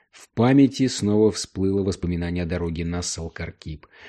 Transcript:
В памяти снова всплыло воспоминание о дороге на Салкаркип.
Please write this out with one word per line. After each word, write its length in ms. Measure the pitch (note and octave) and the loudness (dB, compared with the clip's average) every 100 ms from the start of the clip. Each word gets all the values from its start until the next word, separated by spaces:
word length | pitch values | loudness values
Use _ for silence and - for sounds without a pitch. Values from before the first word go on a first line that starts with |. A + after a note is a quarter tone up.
| _ | _
В 180 | - - | -20 -8
памяти 580 | - A#2+ C#3 C3+ - C3 | 0 4 6 4 4 -2
снова 420 | - G#2 G#2 A2 | 0 2 4 4
всплыло 540 | F#2+ - F#2+ F#2+ G2 | 2 -6 -2 0 0
воспоминание 580 | G2 F#2+ F2 F2 F2 F2 | -2 -2 -2 -2 -2 -4
о 40 | E2+ | -2
дороге 380 | F2 E2+ E2 | -4 -4 -4
на 160 | E2+ F2 | -4 -4
Салкаркип. 840 | F2 - E2 - D#2+ - D#2+ D2 - - | -6 -8 -10 -10 -12 -12 -14 -14 -16 -20